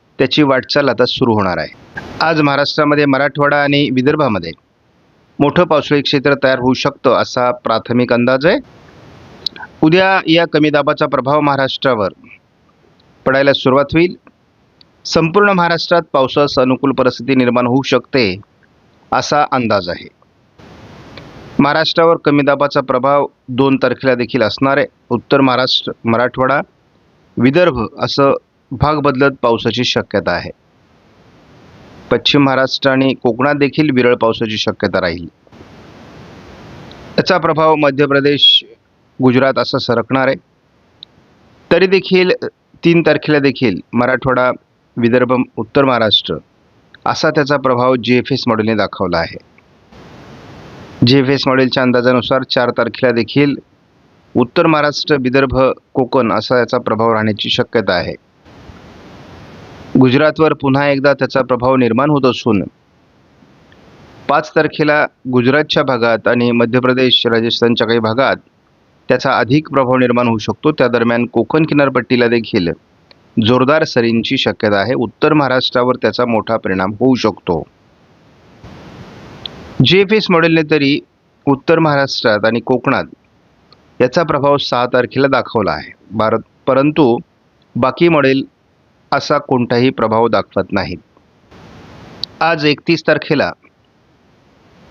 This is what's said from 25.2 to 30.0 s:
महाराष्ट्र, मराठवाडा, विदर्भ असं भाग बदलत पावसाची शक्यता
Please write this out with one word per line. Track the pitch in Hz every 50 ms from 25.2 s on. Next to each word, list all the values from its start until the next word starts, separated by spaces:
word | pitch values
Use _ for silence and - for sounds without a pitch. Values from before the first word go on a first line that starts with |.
| - - 147 139
महाराष्ट्र, | 135 131 123 123 131 123 - - - 123 - _ -
मराठवाडा, | 117 113 113 123 123 - 127 131 131 135 151 202 - _ _ _ _ _ _ _ _ _ _ _ _ _
विदर्भ | - 117 131 143 175 180 175 120 123 107 - - -
असं | 120 117 - 139 139 139 - - - _ _ _ _ -
भाग | - 107 143 147 156
बदलत | 151 139 143 131 127 139 139 135 -
पावसाची | - 117 117 107 - 117 107 120 123
शक्यता | - - 117